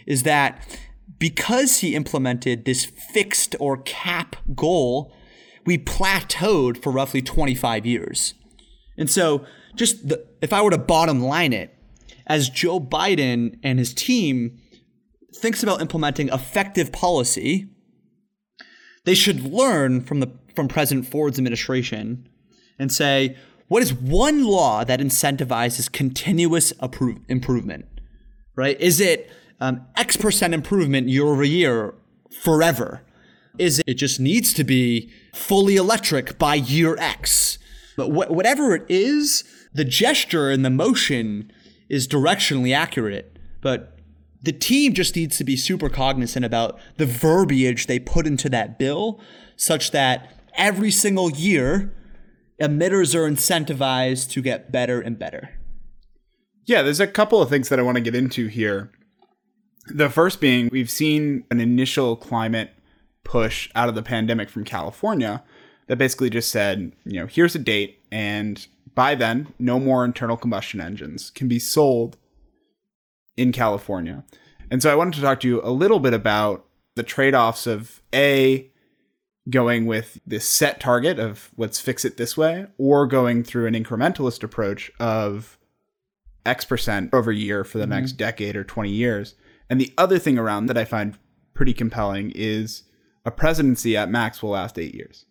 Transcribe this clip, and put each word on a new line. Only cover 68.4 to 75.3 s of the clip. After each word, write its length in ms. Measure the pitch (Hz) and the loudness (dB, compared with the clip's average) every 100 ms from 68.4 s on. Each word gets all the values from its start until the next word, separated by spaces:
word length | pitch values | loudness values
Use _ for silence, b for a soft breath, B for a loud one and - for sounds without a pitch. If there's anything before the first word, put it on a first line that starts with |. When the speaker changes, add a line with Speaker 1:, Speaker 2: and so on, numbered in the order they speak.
| 107 98 - _ - | -6 -8 -14 _ -6
Speaker 2:
by 220 | - 131 135 | 0 2 2
then, 380 | 113 120 151 - | 0 -2 -6 -4
no 200 | 123 127 | -2 0
more 260 | 135 127 123 | 2 2 0
internal 320 | - 117 117 | -2 -4 -4
combustion 420 | 123 98 - 95 | -4 -4 -6 -10
engines 520 | 85 104 76 - - | -10 -10 -12 -14 -16
can 160 | - 127 | -6 -2
be 120 | 120 | -2
sold 580 | - 156 143 120 113 - _ _ _ _ _ _ _ _ _ _ _ - | 0 2 4 2 -2 -8 _ _ _ _ _ _ _ _ _ _ _ -2
in 160 | 127 | 0
California." 720 | 120 113 101 - 92 85 139 - b b b b | 2 0 0 -4 -8 -8 -12 -18 b b b b
And 100 | 131 | 0
so 100 | 151 | 4
I 40 | 147 | 4
wanted 200 | 180 147 | 2 0
to 60 | |
talk 180 | 139 | 0